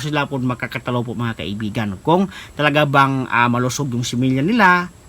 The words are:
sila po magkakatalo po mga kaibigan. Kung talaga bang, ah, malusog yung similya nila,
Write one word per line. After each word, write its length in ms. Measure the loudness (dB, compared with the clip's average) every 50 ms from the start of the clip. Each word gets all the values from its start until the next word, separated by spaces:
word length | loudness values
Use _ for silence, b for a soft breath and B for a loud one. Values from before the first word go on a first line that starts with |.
sila 240 | -2 -2 -2 -2 -2
po 160 | -2 -2 -4
magkakatalo 640 | -2 -4 -4 -4 -6 -8 -8 -8 -4 -4 -2 -2 -2
po 80 | -4 -6
mga 240 | -6 -4 -6 -6 -6
kaibigan. 580 | -8 -8 -8 -6 -6 -6 -4 -4 -4 -4 -6 -4
Kung 240 | 0 2 2 2 2 -2 B B B B B 0
talaga 240 | 0 2 4 2
bang, 480 | 2 4 4 4 4 4 2 0 -2 0
ah, 160 | 0 2 2
malusog 480 | 2 2 0 0 -2 -2 -4 -4 -4 -4
yung 100 | -4 -4
similya 380 | -4 -2 0 0 0 0 0
nila, 480 | 0 0 2 4 6 6 4 4 0 -4 -10 -18 -20